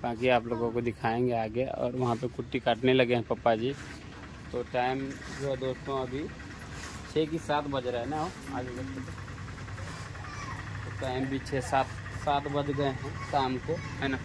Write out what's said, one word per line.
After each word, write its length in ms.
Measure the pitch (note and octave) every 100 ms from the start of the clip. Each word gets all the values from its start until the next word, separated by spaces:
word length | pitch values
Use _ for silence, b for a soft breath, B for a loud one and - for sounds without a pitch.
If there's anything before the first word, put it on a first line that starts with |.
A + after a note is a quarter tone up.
बाकी 240 | B2 A#2 B2+
आप 160 | B2 A#2
लोगों 240 | A2+ A#2
को 100 | A#2
दिखाएंगे 520 | A#2+ A2 A#2 A#2 B2 A#2
आगे। 300 | A2 A2+ C3
और 300 | - B2 B2+
वहाँ 200 | B2 A#2
पे 120 | B2
कुट्टी 300 | - B2 C3
काटने 320 | B2 A2+ B2+
लगे 220 | C3 B2 A#2+
हैं 80 | A2
पापा 300 | A2+ - A2+
जी, 180 | A#2+ C#3+ - - - - - - -
तो 120 | B2 A#2+
time 440 | B2+ B2 C3+ C3+
जो 400 | - - - C#3
है 80 | C3
दोस्तों 420 | C3 B2+ - C3+
अभी 240 | C3 B2+ E3+ - - - - - - - -
छः 160 | D3+ D#3
की 120 | D#3+
सात 240 | - D3 C#3+
बज 220 | C#3 B2
रहा 140 | A#2+
है 80 | A#2+
ना, 120 | D#3 D#3+ - -
आगे 160 | A#2 B2+
देखते 300 | B2 C3 F#3+
हैं। 40 | C3 - - - - - - - - - - - - - - - - - -
तो 140 | -
time 240 | C3+ B2+ C3
भी 140 | C3+
छः 180 | - C#3
सात, 260 | B2 C3+ C3 - - -
सात 280 | - C#3+ C#3+
बज 220 | C#3+ C#3+
गए 140 | C#3 C#3+
हैं 260 | B2+ C#3 -
शाम 340 | - C#3+ C3 B2+
को, 160 | - E3+ - -
है 80 | C#3
ना। 120 | C3